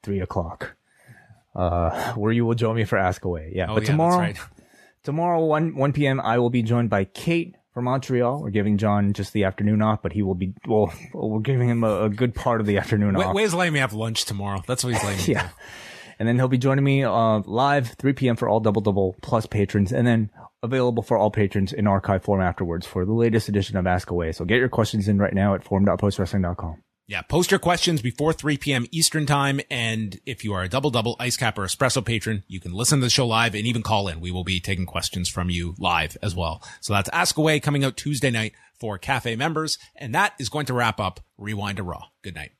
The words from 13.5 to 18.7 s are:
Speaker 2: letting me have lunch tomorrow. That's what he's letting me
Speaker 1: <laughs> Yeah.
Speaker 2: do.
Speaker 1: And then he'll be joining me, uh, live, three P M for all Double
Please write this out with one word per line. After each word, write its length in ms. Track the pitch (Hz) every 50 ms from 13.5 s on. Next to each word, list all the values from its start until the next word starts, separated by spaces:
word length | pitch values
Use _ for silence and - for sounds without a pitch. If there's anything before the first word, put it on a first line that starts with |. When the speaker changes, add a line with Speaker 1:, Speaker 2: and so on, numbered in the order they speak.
| 160
Speaker 2:
letting 180 | 175 180 175 156
me 60 | 143
have 120 | 135 123 104
lunch 300 | 107 110 113 113 - -
tomorrow. 380 | - 107 98 98 101 98 98 90
That's 180 | - 127 123 -
what 80 | 127 117
he's 80 | 107 98
letting 240 | 98 98 95 90
me 60 | 170 135
Speaker 1:
<laughs> 0 |
Yeah. 140 | 104 - 90
Speaker 2:
do. 60 | - - - - - - - - - - - - - _
Speaker 1:
And 100 | 110 113
then 80 | 120
he'll 120 | 123 131 127
be 100 | 127 127
joining 260 | 123 139 135 139 139
me, 180 | 139 139 135 139
uh, 360 | 117 95 113 113 113 110 107 98
live, 420 | - 98 113 131 139 143 143 127 117 - _
three 140 | - 135 139
P 160 | - 131 123
M 80 | 117
for 120 | 113 - 117
all 120 | 104 113
Double 220 | 110 110